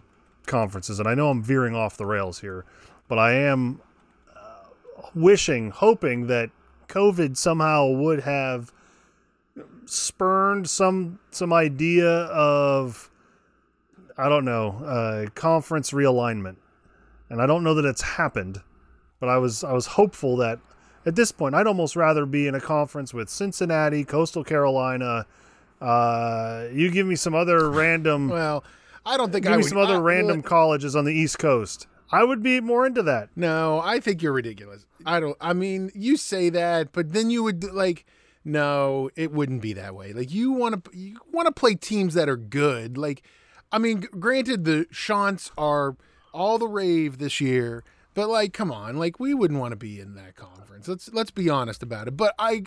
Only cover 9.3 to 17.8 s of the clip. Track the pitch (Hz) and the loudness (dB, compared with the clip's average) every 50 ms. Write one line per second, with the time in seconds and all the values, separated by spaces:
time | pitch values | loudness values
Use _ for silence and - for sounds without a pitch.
9.3 | _ _ _ _ - - - - - - - - - - - - - - 190 185 | _ _ _ _ -20 -20 -20 -20 -20 -20 -14 -8 -6 -6 -6 -6 -4 -2 0 2
10.3 | 190 190 196 196 202 202 180 151 - - 190 185 185 185 180 170 180 - _ _ | 2 4 2 2 0 0 -2 -4 0 2 2 2 2 0 -2 -4 -8 -14 _ _
11.3 | - - 185 170 170 165 160 151 135 131 160 170 175 175 170 170 170 170 170 165 | -8 -4 0 2 4 4 4 2 0 0 0 2 4 4 4 4 4 2 0 -2
12.3 | 165 156 151 147 143 143 143 139 139 135 131 123 113 - - - _ _ _ _ | 0 2 4 4 4 4 4 4 2 2 0 -2 -8 -12 -18 -20 _ _ _ _
13.3 | _ _ _ _ _ _ _ _ _ _ _ _ _ - - - - - 135 143 | _ _ _ _ _ _ _ _ _ _ _ _ _ -20 -20 -16 -8 -4 0 2
14.3 | 147 147 131 123 117 113 110 101 98 113 - 151 127 117 113 110 110 107 107 104 | 2 2 2 0 0 0 -2 -2 -4 -6 -8 -4 -4 -2 -2 -2 -2 -4 -6 -8
15.3 | - - 165 165 165 160 151 - 165 151 131 - 139 143 139 135 127 123 120 117 | -8 -2 0 2 2 2 0 0 -4 -4 -2 -2 0 2 4 4 4 4 2 0
16.3 | 113 104 95 92 92 - _ _ _ _ _ _ _ _ _ _ - - - - | -2 -4 -6 -8 -12 -16 _ _ _ _ _ _ _ _ _ _ -20 -20 -16 -8
17.3 | 117 117 123 139 156 175 170 160 156 156 | -2 0 2 2 2 2 2 2 2 2